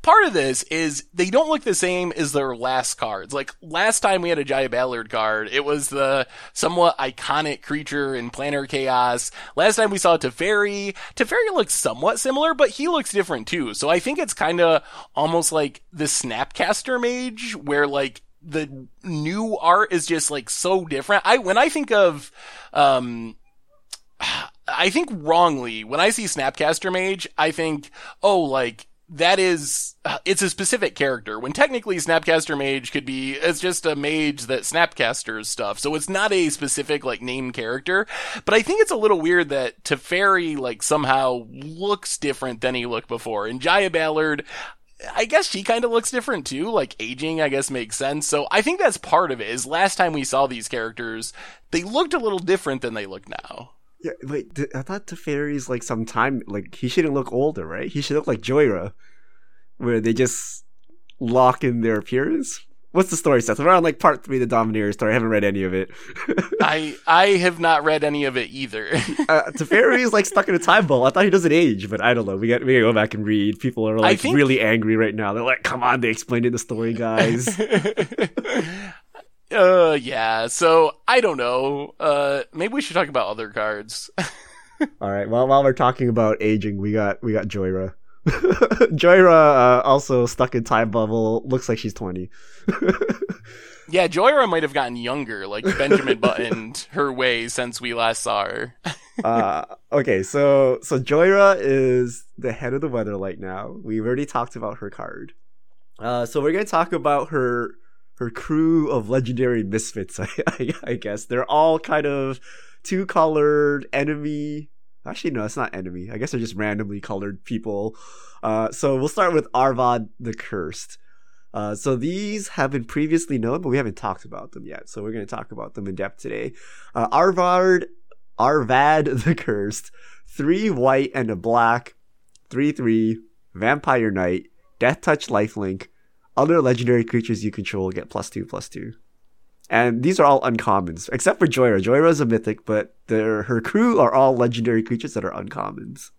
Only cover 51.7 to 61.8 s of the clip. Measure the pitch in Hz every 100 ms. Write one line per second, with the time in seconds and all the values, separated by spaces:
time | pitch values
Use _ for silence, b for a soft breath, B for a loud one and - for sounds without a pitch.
51.7 | 165 180 247 339 339 226 196 175 185 -
52.7 | 135 120 110 98 95 - - - - 127
53.7 | - _ - 160 - 131 147 127 - 143
54.7 | 131 135 196 - 170 - 143 147 147 131
55.7 | 123 - 117 110 117 123 131 - 101 -
56.7 | - 123 151 160 139 127 123 143 151 78
57.7 | 87 131 143 143 143 151 113 98 135 143
58.7 | 95 95 - - - - - - - -
59.7 | - 120 117 110 110 127 - - - -
60.7 | - - - - - 120 127 127 127 139
61.7 | 120